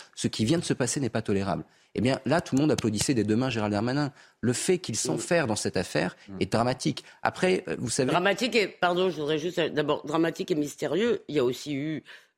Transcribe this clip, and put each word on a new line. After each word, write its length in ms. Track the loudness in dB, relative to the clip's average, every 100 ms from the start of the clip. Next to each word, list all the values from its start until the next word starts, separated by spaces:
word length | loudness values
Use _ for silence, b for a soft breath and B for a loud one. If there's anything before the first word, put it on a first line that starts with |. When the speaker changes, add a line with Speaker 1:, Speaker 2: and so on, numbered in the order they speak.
| B -4
Speaker 1:
ce 100 | -4
qui 180 | 0
vient 140 | 2 2
de 60 |
se 80 | 0
passer 240 | 0 0 0
n'est 100 | -2
pas 140 | -2
tolérable. 420 | 0 0 0 -4 -6 b b
Eh 60 | 0
bien, 180 | 0 0 2
là, 140 | 0
tout 160 | 2 2
le 60 |
monde 100 | 2
applaudissait 420 | 2 0 0 0
des 80 | 2
deux 140 | 2 2
mains 120 | 0
Gérald 240 | 0 0
Darmanin. 400 | 0 0 0 -2 B B B
Le 120 | -2
fait 260 | 0 0 0
qu'il 180 | -2 -4
s'enferre 500 | -2 -4 0 0 2
dans 100 | 0
cette 200 | -2 -2
affaire 400 | -2 0 -2 -4 B -4
est 120 | 0
dramatique. 520 | 2 2 0 -2 -4 B B
Après, 420 | -4 0 0 0 -2
euh, 80 | -6
vous 100 | -4
savez 220 | 0 2
Speaker 2:
Dramatique 460 | 2 2 0 0 0
et, 100 | 0
pardon, 420 | 0 0 2 0
je 80 | 0
voudrais 220 | -2 -2
juste, 220 | -2 -2
d'abord, 440 | 0 0 0 -2
dramatique 460 | 0 0 0 0 -2
et 60 | -2
mystérieux. 680 | -2 -4 -2 0 2 0 -2
Il 80 | 2
y 20 |
a 60 |
aussi 300 | 2 0 -4
eu, 280 | -4 -4 -6 B B B